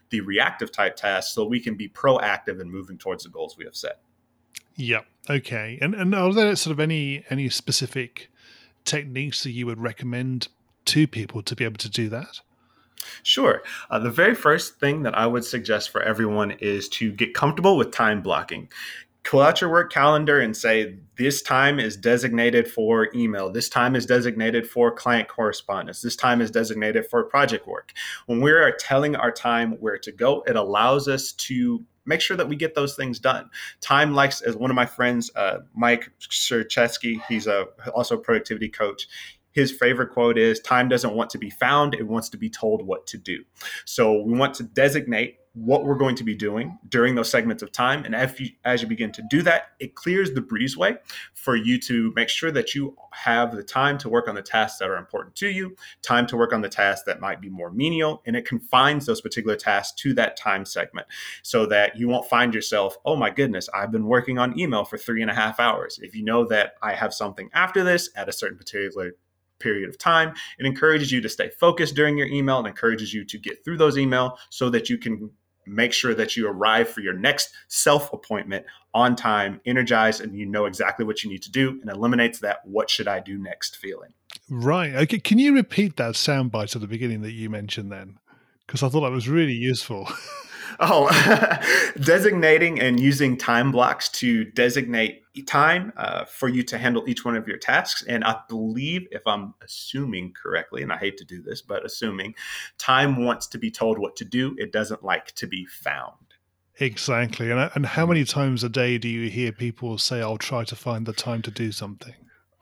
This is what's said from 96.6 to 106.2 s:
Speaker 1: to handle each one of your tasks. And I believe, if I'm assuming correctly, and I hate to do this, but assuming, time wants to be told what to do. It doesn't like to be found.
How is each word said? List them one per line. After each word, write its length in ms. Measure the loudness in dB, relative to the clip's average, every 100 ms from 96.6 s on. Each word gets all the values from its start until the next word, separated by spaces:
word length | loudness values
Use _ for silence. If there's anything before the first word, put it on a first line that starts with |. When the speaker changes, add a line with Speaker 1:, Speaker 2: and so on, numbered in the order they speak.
Speaker 1:
to 140 | -2 -2
handle 240 | 0 0 -2
each 160 | -4
one 100 | -4
of 140 | -4 -4
your 80 | -6
tasks. 480 | 0 0 0 -4 -4
And 160 | -2
I 160 | -2 -2 -6
believe, 600 | -6 -4 -4 -4 -4 -6
if 160 | -6 -4
I'm 280 | -4 -4 -16
assuming 720 | -18 -16 -10 -8 -6 -6 -10 -12
correctly, 420 | -6 -6 -4 -8
and 100 | -8
I 60 | -6
hate 180 | -6 -8
to 80 |
do 180 | -14 -16
this, 200 | -14 -14
but 220 | -10 -10
assuming, 500 | -10 -8 -8 -8 -10 -12 -14 -14 -14 -8
time 480 | 0 2 4 2
wants 240 | 0 -2 -6
to 100 | -8
be 140 | -8
told 260 | -2 0 0
what 160 | -4 -8
to 80 |
do. 300 | -6 -4 -4 -4
It 140 | -6
doesn't 320 | -4 -4 -6
like 300 | -4 -4 -4 -12
to 120 | -10
be 160 | -10
found. 720 | -12 -10 -8 -8 -10 -18